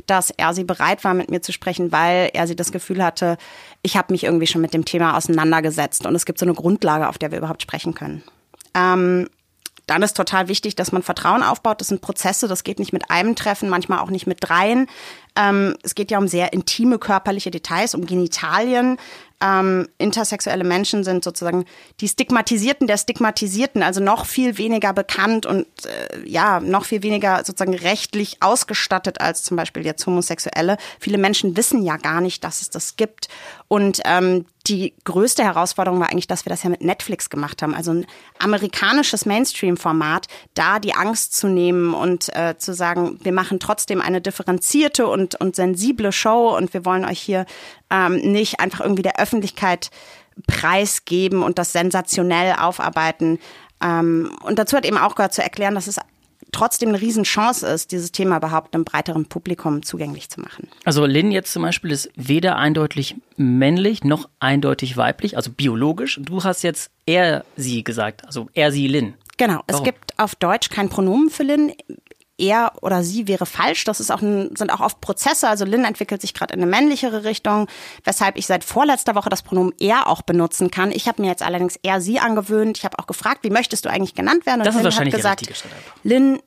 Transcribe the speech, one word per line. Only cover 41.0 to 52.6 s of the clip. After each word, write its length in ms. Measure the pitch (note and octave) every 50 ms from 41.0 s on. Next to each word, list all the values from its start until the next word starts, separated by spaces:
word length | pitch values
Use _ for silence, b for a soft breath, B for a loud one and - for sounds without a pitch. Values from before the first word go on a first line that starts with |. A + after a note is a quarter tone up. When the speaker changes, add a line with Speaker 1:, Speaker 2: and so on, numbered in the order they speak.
| F#3 G#3+ A3+ G#3+ - - -
Speaker 1:
zu 120 | - -
nehmen 460 | G3 F#3 F3+ F3 F3 F3+ F3 F3 E3+ E3
und, 420 | - - F3+ F3+ E3+ - - -
äh, 220 | - E3+ E3 E3
zu 160 | - - F#3+ F3+
sagen, 460 | F3 F3 E3+ F3 F3+ F3 - - -
wir 100 | - F#3+
machen 280 | F#3 F#3+ F3+ - G3 F3+
trotzdem 420 | - - G#3+ - - - G3+ F#3
eine 200 | - - F#3 F3+
differenzierte 840 | F3 G3 - - - F#3 F#3 F3 - - - D4 D#4 D4 - - A#3
und, 280 | F#3 A2 - F#3+ - -
und 200 | - - F#3+ F3+
sensible 560 | - F3+ F#3 F#3 F3 G#3 C4 C4+ A3+ G#3 G3
Show 440 | F#3+ - - A3 A3 A#3+ A#3 A3+ A3
und 180 | - F#3+ F3+ -
wir 100 | F#3 F3
wollen 220 | F#3 F#3 F#3 F#3+
euch 140 | - F3+ -
hier, 260 | - - F#3+ F#3 F#3 B B B B B B B B -
ähm, 280 | F#3+ F#3+ F#3 F3 F3+
nicht 420 | - - G3 G3+ G#3 G#3+ - - -
einfach 220 | F3 F#3+ - -
irgendwie 220 | - G3+ G3 F#3 F#3
der 160 | F#3+ - -
Öffentlichkeit 720 | G#3 - A#3+ A3 G3+ G3 - - G#3 F#3 F3 F3 - - B B B B B B B B B - -
preisgeben 960 | - - - - D#3+ F3+ G3 G#3 G3+ - - - - F3 F3+ F#3 F#3 G3 F#3+ F3+
und 140 | F3+ F3
das 140 | F3+ F3 -
sensationell 800 | - E3+ F3 F#3 F#3+ F#3 F3+ - - F#3+ F3 F3+ E3+ E3+ F3+ F#3 F3+
aufarbeiten. 840 | -